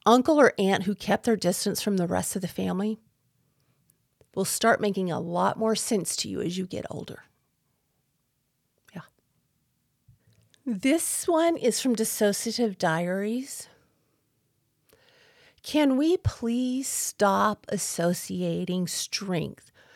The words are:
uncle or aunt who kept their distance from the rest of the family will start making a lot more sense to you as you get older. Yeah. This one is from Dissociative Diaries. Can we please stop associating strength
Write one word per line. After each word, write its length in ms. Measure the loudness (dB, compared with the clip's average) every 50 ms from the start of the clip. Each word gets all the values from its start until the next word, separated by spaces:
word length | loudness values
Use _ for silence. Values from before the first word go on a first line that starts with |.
| 4
uncle 340 | 6 6 6 6 6 6 6
or 140 | 6 6 6 4
aunt 240 | 2 2 2 2 0
who 100 | -2 -4
kept 300 | -4 -2 -2 -2 0 2
their 120 | 0 0
distance 460 | 0 0 -2 -2 0 -2 -4 -2 -2
from 160 | -2 0 0 0
the 100 | 0 0
rest 280 | 0 -2 -2 -2 -4
of 60 | -4
the 60 | -6 -6
family 520 | -4 -4 -4 -2 -2 -2 -2 -4 -4 -6 _ _ _ _ _ _ _ _ _ _ _ _ _ _ _ _ _ _ _ _ _ _ _ _ _ _ -4
will 100 | -4 -2
start 360 | -2 -2 0 2 2 2 4
making 300 | 2 -2 -2 -2 -2 -2
a 80 | -2 -4
lot 380 | -4 -4 -2 0 0 0 0 0
more 180 | 0 0 0
sense 400 | 0 -2 0 -2 -2 -2 -2 -4 -6
to 120 | -6 -6
you 120 | -4 -4
as 160 | -4 -4 -4 -6
you 100 | -6 -6
get 180 | -8 -10 -10 -8
older. 340 | -10 -10 -10 -12 -14 -16 -18 _ _ _ _ _ _ _ _ _ _ _ _ _ _ _ _ _ _ _ _ _ _ _ _ _ _ _ _ _ _ _ _ _ -18
Yeah. 80 | -18 -18 -18 _ _ _ _ _ _ _ _ _ _ _ _ _ _ _ _ _ _ _ _ -20 _ _ _ _ _ _ _ _ _ -6
This 600 | -6 -4 0 2 2 2 2 0 -2 -4 -4 0 2
one 300 | 2 4 4 4 2 2
is 240 | 2 0 0 2
from 140 | 2 0 2
Dissociative 840 | 2 0 -2 0 2 2 2 2 0 -2 -4 -2 0 0 -2 -2 0
Diaries. 920 | 0 0 2 2 0 -2 -2 -2 -2 -2 -4 -4 -6 -8 -12 -14 -16 -18 _ _ _ _ _ _ _ _ _ _ _ _ _ _ _ _ _ _ _ _ _ _ _ _ _ _ _ _ _ _ _ _ _ _ _ _ _ _ -8
Can 340 | -2 2 4 4 4 4 4
we 200 | 4 4 2 2
please 680 | 2 -2 -4 -2 -4 -2 0 0 0 -2 -2 -4 -4 -4
stop 800 | -4 -4 -6 -6 -2 2 2 4 4 4 2 2 0 -2 _ -6
associating 1160 | -6 -4 -4 -4 -4 0 0 0 0 -2 -4 -8 -6 -4 -4 -2 -2 -4 -4 -4 -2 -2 -2
strength 840 | -4 -4 -6 -8 -6 -8 -8 -6 -4 -4 -4 -4 -4 -8 -14 -20 _ _ _ -20 _ -20